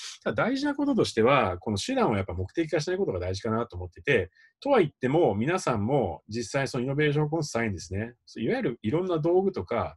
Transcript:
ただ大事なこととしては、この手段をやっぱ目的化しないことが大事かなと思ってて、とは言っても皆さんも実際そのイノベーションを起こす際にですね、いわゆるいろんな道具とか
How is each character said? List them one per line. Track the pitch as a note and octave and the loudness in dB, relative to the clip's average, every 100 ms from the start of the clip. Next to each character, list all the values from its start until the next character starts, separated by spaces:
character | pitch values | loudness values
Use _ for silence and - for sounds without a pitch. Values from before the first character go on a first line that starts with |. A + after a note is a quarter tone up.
| - - | -16 -8
た | - | -4
だ | A2+ F#3+ | -2 0
大 | C4+ | 0
事 | D4 | -2
な | |
こ | C#4+ C#4+ | 0 0
と | A3 | 2
と | C3 | 2
し | |
て | - | 4
は、 | A2+ C#3 G2+ F2+ | 4 4 2 -2
こ | A#2+ | -4
の | G2+ | -4
手 | - | -2
段 | C4+ F#3+ | 0 2
を | G2+ | 2
や | |
っ | F#2+ | -2
ぱ | |
目 | F2+ F#2 | -4 -4
的 | - D#3+ | -4 -2
化 | E3+ | -2
し | D3+ | -2
な | F#3 | -2
い | |
こ | F3+ | -2
と | |
が | F#2 | -2
大 | F2+ F#2+ | -4 -4
事 | |
か | A2+ | -2
な | A2 A#2+ | -2 -4
と | F#2 | -8
思 | F2+ | -12
っ | |
て | - | -6
て、 | C#3 A#2+ F2 _ _ _ | 0 0 0 _ _ _
と | C#4 | 2
は | C4 | 4
言 | D#3+ | 4
っ | |
て | - B2+ | 0 0
も | D#3 C#3+ G2+ | 4 4 2
皆 | C3 F3+ | 0 0
さ | D#3 A2+ | 0 0
ん | G#2 | 2
も | C#3+ G2 D#2+ - | 2 2 -2 -8
実 | A2+ A2 C#3+ | -8 -4 -2
際 | C3 | -2
そ | C3 | -2
の | B2+ | -2
イ | |
ノ | C#3 | 2
ベ | D3+ | 2
ー | |
シ | C#3+ | 2
ョ | |
ン | D3+ | 0
を | |
起 | |
こ | E3 | 0
す | D3 | -2
際 | A#2 A#2 | -2 -2
に | |
で | F2 | -4
す | - | -6
ね、 | F#2+ A#2 - - A#2 | -6 -6 -10 -16 -4
い | A#2 | -2
わ | B3+ | 0
ゆ | |
る | E3+ A#2 | -2 -4
い | A2 | -2
ろ | D#3 | 0
ん | F#3 | 0
な | E3 | 0
道 | D#3+ F#3 | 2 2
具 | G3 | 2
と | - | -2
か | - A#3 F2+ | -2 -2 -2